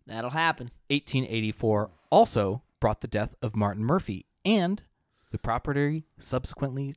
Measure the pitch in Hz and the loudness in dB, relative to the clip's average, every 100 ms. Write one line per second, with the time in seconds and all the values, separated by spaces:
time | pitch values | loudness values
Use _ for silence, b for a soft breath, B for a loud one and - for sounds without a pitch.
0 | - 113 123 151 165 156 120 - _ 139 | -12 -8 -4 0 0 0 -8 -16 _ -2
1 | - 135 131 113 110 - 113 104 107 - | 0 -2 0 -2 -2 0 2 2 0 -8
2 | _ 160 - 117 98 110 - _ 110 110 | _ 6 6 4 0 -2 -8 _ -2 -2
3 | 113 104 107 - 117 107 104 98 110 180 | -2 -2 -2 -4 -6 -2 -2 0 0 0
4 | - 95 - _ 185 214 175 208 - _ | -2 -8 -10 _ 0 2 2 -4 -8 _
5 | _ _ _ - - 117 - 143 143 147 | _ _ _ -8 -2 -2 -2 0 0 -2
6 | - - - 131 131 - 139 131 139 | -8 -18 -6 -4 -4 -6 -4 -4 -8